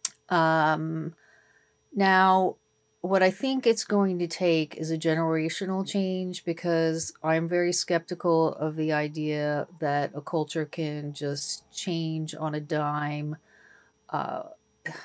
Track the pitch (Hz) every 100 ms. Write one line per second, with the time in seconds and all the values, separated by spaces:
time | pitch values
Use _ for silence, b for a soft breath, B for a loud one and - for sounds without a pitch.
0 | - - - 175 160 160 156 156 160 160
1 | 156 160 b b b b b b _ 240
2 | 190 185 190 185 185 - _ _ _ _
3 | 185 190 185 190 262 269 247 226 - 208
4 | 190 180 175 - 180 160 151 - 156 160
5 | 165 156 165 160 160 - 185 190 190 202
6 | 190 185 185 180 - 165 175 165 165 160
7 | 160 - 160 160 165 175 175 175 - 170
8 | - 175 180 165 160 - 156 156 156 151
9 | 151 156 151 151 147 147 - 165 151 143
10 | 143 147 - 165 156 165 147 - 156 147
11 | 147 143 143 143 - - - - - 165
12 | 160 160 156 - 156 151 151 151 147 147
13 | 147 147 151 151 b b b b b _
14 | - 147 131 131 - - _ _ - B